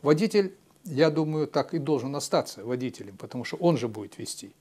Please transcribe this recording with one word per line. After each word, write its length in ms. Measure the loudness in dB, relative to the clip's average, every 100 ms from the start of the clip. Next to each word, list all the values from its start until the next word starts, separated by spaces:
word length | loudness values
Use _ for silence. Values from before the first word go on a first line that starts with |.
Водитель, 520 | 6 4 6 4 2 -4 _ _
я 260 | -8 4 4
думаю, 380 | 4 0 0 0
так 260 | 0 -2
и 60 | -2
должен 340 | 0 0 0 -6
остаться 480 | 0 0 0 -6 -6
водителем, 500 | -4 -4 -8 -16 -14
потому 300 | -10 -8 -8
что 100 | 0
он 200 | 2 2
же 100 | 0
будет 300 | -6 -12 -12
вести. 340 | -12 -12 -14 _